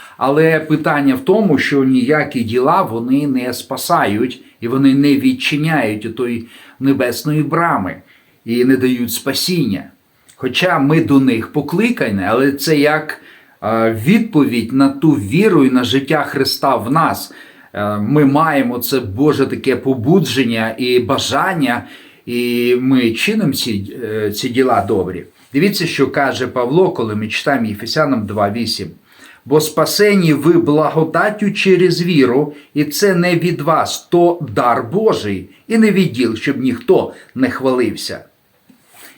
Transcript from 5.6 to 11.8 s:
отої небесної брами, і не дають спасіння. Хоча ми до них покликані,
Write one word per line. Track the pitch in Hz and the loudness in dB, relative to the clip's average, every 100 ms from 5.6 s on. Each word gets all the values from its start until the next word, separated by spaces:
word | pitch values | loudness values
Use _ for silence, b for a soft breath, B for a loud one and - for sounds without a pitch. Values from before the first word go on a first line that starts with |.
| 160 151 110 104 110 | 0 0 -2 -4 -8
отої | 110 120 113 117 B B _ | -6 -6 -6 -10 B B _
небесної | 135 120 127 - 156 151 | 0 0 0 -4 -2 -2
брами, | 139 165 170 127 90 - b b b b | 0 0 0 -2 -4 -10 b b b b
і | 113 120 | -4 0
не | 127 127 | 2 2
дають | 127 120 117 | 2 -2 -4
спасіння. | - 139 135 - 175 117 82 67 _ _ b b _ | -6 -6 -4 -2 -2 -2 -4 -8 _ _ b b _
Хоча | 127 127 180 165 | -6 -2 0 0
ми | 139 160 | 2 2
до | 151 139 | 4 4
них | 131 113 - | 4 0 -4
покликані, | 151 143 175 | -6 -2 0